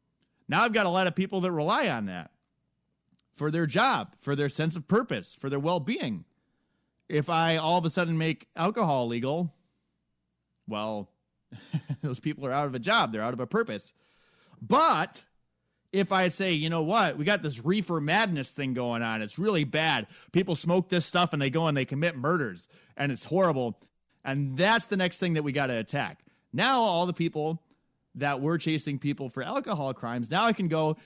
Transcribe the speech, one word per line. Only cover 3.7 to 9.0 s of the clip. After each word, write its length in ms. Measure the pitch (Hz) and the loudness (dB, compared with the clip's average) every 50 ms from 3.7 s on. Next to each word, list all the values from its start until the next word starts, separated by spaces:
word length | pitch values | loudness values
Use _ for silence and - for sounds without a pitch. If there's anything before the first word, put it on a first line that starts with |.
| 120 190 233 269 233 135 104 - - _ | 2 2 4 4 2 0 -2 -6 -12 _
for 160 | - 139 143 | -6 -4 -2
their 140 | 139 147 143 | 0 -2 -2
sense 260 | - - 156 165 160 | -2 -2 -2 -2 -2
of 100 | 175 143 | -4 -2
purpose, 480 | - 185 226 240 - 185 190 170 - - | 2 2 2 2 0 -4 -6 -6 -10 -14
for 140 | - - 139 | -10 -6 -4
their 100 | 139 139 | -4 -2
well-being. 680 | 143 160 180 175 135 156 247 370 247 127 104 85 - - _ _ _ _ _ _ _ _ _ _ _ _ _ _ _ - | 0 0 0 0 0 -2 -4 -2 -2 -4 -6 -6 -10 -14 _ _ _ _ _ _ _ _ _ _ _ _ _ _ _ -2
If 220 | 156 151 139 - | -2 -2 0 0
I 260 | 170 160 165 165 165 | 0 2 2 2 2
all 220 | 160 156 160 175 180 | 2 2 2 2 2
of 80 | 165 | 2
a 40 | 165 | 0
sudden 280 | - 185 175 165 165 160 | 0 0 0 0 0 0
make 280 | 160 160 156 - - _ _ | 0 0 -2 -4 -8 _ _
alcohol 520 | - 165 190 214 240 208 160 143 131 | -2 -2 0 2 2 2 2 2 2